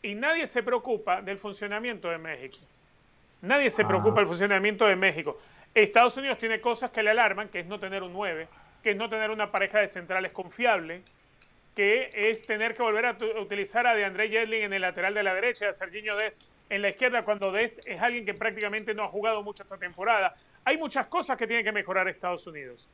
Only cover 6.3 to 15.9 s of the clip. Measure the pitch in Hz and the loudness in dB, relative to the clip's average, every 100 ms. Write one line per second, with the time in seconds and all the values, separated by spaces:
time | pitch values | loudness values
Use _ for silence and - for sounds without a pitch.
6.3 | 240 226 220 233 226 247 - 208 220 220 | -2 -2 -2 -2 -2 -4 0 2 4 4
7.3 | 196 208 190 170 202 190 196 185 180 202 | 2 -6 -8 -8 -10 -8 -8 -8 -6 -6
8.3 | 160 165 - - _ 226 202 226 220 214 | -6 -10 -18 -20 _ -2 0 -2 -2 -2
9.3 | 220 208 196 196 208 196 185 170 185 190 | -2 -2 0 2 2 2 -2 -4 -4 -4
10.3 | - 180 - 240 202 160 175 - _ _ | -8 -12 0 2 2 0 -12 -14 _ _
11.3 | _ - _ _ - 202 233 262 214 208 | _ -20 _ _ 0 2 2 0 0 0
12.3 | 226 - 214 226 226 233 214 240 208 226 | 0 -4 -2 -2 0 0 2 0 0 -4
13.3 | 220 202 202 196 226 240 220 196 185 220 | -4 -4 -4 -2 2 4 4 0 0 0
14.3 | 220 220 220 208 196 185 175 190 208 196 | 0 0 -2 -2 0 -2 0 -2 0 0
15.3 | 185 240 240 208 - 190 | 2 0 0 -4 -4 -10